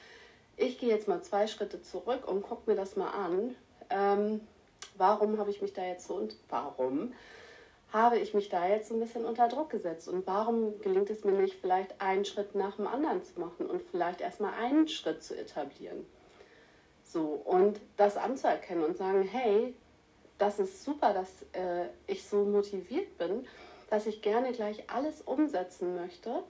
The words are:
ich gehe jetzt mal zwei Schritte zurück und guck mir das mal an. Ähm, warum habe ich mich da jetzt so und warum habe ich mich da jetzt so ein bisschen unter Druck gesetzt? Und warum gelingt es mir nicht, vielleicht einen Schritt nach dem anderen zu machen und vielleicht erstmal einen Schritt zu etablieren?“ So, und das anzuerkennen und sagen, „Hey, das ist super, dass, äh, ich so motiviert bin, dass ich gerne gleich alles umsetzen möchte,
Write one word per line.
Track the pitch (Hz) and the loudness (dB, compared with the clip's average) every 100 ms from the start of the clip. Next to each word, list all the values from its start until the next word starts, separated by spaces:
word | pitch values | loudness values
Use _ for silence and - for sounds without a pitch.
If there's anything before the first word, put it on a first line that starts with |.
| - - - - _ - | -20 -20 -20 -20 _ -2
ich | 247 - | -2 2
gehe | 240 | 2
jetzt | 214 202 | 2 2
mal | 175 | -2
zwei | - 202 220 | 0 2 2
Schritte | - 202 - | 0 -6 -8
zurück | - 180 220 254 - | -10 -6 -2 -2 -2
und | 190 | -2
guck | 196 233 - | -2 -4 0
mir | 190 | 0
das | 196 190 | 0 -4
mal | 185 | -4
an. | 202 180 185 240 - - _ - | -2 0 0 -2 -6 -18 _ -4
Ähm, | 196 202 202 208 214 - - _ _ - - | 2 4 4 2 -2 -6 -20 _ _ -14 2
warum | 185 208 214 214 | 4 6 4 2
habe | 202 | 0
ich | 202 | -2
mich | 202 | -4
da | - | -4
jetzt | 180 180 - | -6 -6 -6
so | |
und | 185 - - - | -6 -6 -10 -6
warum | 120 - - 127 143 240 - - - - - - _ _ | -4 -4 -2 0 0 -4 -8 -18 -20 -20 -20 -20 _ _
habe | 214 240 220 | 4 6 6
ich | 196 | 2
mich | 208 202 | 0 0
da | 180 180 | 0 2
jetzt | 214 - | 2 0
so | |
ein | 226 | -4
bisschen | 226 240 | -4 -4
unter | 226 226 233 | -4 2 2
Druck | 262 311 | 2 -4
gesetzt? | - 170 165 - | -4 -4 -6 -4
Und | 185 185 | -4 0
warum | 196 220 233 214 208 | 0 2 2 0 -2
gelingt | 190 190 208 | 0 2 2
es | 214 | 0
mir | 202 | 2
nicht, | 196 190 - | 2 2 0
vielleicht | 185 185 190 - | 0 0 0 -4
einen | 196 190 | 0 0
Schritt | 196 214 202 | 0 -4 -4
nach | 202 202 208 | -2 -2 -4
dem | 208 | -4
anderen | 254 311 180 | 0 0 -2
zu | - 175 | -4 -8
machen | 165 - - | -8 -6 -4
und | 180 | -4
vielleicht | - 175 170 175 | -4 -2 -2 -2
erstmal | 175 - 208 | -6 -4 -4
einen | - 247 302 311 | -2 2 4 4
Schritt | - 165 - | 0 -4 -4
zu | - - | -6 -10
etablieren?“ | 214 - 139 - - - - - - - - - - _ _ _ | -8 -8 -8 -10 -12 -12 -14 -20 -20 -20 -20 -20 -20 _ _ _
So, | - 170 - 147 | -6 -2 -2 -2
und | - 185 208 208 - - | 2 6 6 4 -4 4
das | 202 - | 4 4
anzuerkennen | - 269 247 - - 170 | -2 0 2 0 0 0
und | 156 180 | 0 0
sagen, | 190 196 | 2 2
„Hey, | 190 240 240 202 247 - - _ _ _ - - | 2 0 4 4 2 -4 -18 _ _ _ -16 0
das | 202 208 | 0 2
ist | 190 - | -2 -4
super, | - 302 240 | -8 0 2
dass, | 190 190 - - | 2 -2 -10 -12
äh, | 180 185 175 175 - - | -6 -2 -2 -4 -8 -6
ich | 190 - | -6 -2
so | 202 | 0
motiviert | 202 202 202 190 175 285 403 - | 2 2 0 -4 -4 -4 -4 -4
bin, | 247 220 - - - - - | -4 -4 -6 -16 -20 -20 -2
dass | 214 220 | 0 0
ich | 208 | -2
gerne | 208 226 262 | 0 2 2
gleich | 226 208 214 - | -2 -4 -6 -6
alles | 233 302 302 | -4 -2 -4
umsetzen | - 269 302 180 180 - 180 | -2 2 2 0 -4 -4 -4
möchte, | 175 180 - 220 302 | -4 -6 -8 -6 -6